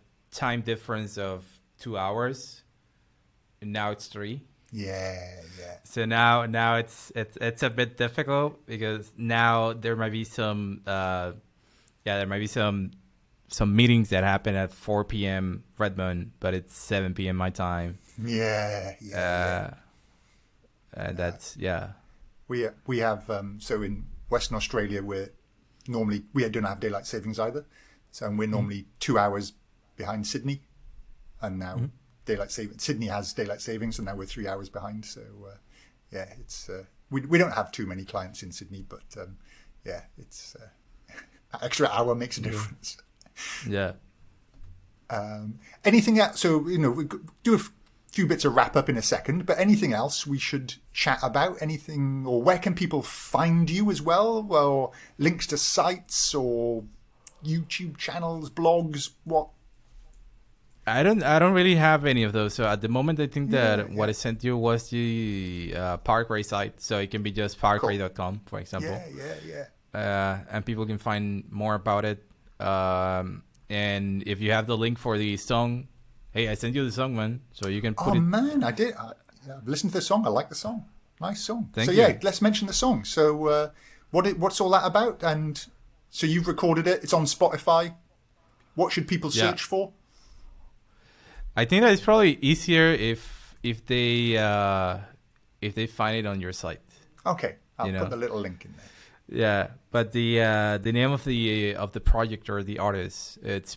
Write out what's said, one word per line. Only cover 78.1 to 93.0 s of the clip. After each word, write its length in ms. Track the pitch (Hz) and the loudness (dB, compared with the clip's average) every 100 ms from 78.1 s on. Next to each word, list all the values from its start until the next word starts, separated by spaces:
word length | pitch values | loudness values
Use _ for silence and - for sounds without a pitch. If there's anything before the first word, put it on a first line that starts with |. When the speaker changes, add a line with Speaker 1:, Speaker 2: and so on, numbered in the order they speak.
Speaker 2:
Oh, 20 | 180 | 4
Speaker 1:
it. 40 | |
Speaker 2:
man, 440 | 170 208 277 294 | 4 2 2 0
I 80 | 240 | 0
did. 220 | 214 233 | 0 -2
I, 180 | - - - _ - 135 | -4 -12 -16 _ -20 -18
I've 140 | 135 110 | -12 -6
listened 240 | 151 196 | -2 -2
to 60 | 180 | -2
the 40 | |
song. 240 | - 202 175 | 2 2 2
I 40 | |
like 180 | 107 147 | 2 0
the 60 | |
song. 320 | - 214 233 - - _ - | -6 -8 -8 -10 -20 _ -10
Nice 220 | 170 208 | -8 -6
song. 280 | - 233 196 | -6 -6 -4
Speaker 1:
Thank 140 | - 123 | -2 2
Speaker 2:
So, 60 | |
Speaker 1:
you. 60 | 190 | 6
Speaker 2:
yeah, 160 | 214 - | 6 6
let's 180 | 196 185 | -2 2
mention 240 | 208 208 196 | 2 2 -2
the 60 | |
song. 320 | 190 254 170 | 0 2 2
So, 420 | 101 - 151 151 151 | 0 4 4 4 2
uh, 240 | 147 151 - - - _ | 2 0 -6 -20 -20 _
what 160 | 165 190 | 0 2
it, 120 | 180 | 2
what's 220 | 185 - | 0 0
all 100 | 190 | 4
that 140 | 185 | 4
about? 380 | 180 202 233 - | 6 2 2 0
And 420 | 165 151 156 147 - - - _ _ | 0 0 -2 -6 -12 -20 -20 _ _
so 180 | - 160 | -2 0
you've 220 | 170 170 | 2 0
recorded 380 | 156 175 160 170 | 0 2 4 4
it. 180 | 180 | 0
It's 80 | 151 | 2
on 120 | 170 147 | 2 2
Spotify. 680 | - 175 151 - 165 170 170 _ _ _ _ _ _ _ | 2 2 2 4 4 4 -4 _ _ _ _ _ _ _
What 180 | - 175 | 0 0
should 140 | - 147 | 0 0
people 240 | 175 156 | -2 0
Speaker 1:
Yeah. 200 | 110 110 | 2 2
Speaker 2:
search 120 | - | 0
for? 300 | - 190 196 - _ _ - - - - - _ _ _ _ _ - - - - | -2 -2 -4 -8 _ _ -20 -20 -20 -20 -20 _ _ _ _ _ -20 -14 -6 0
Speaker 1:
I 80 | |
think 180 | 120 185 | 4 6
that 100 | 233 | 8
it's 100 | 196 | 6
probably 320 | - 220 196 143 | 6 8 8 6
easier 520 | 135 156 - 165 160 | 4 2 4 6 6
if, 640 | 143 | 6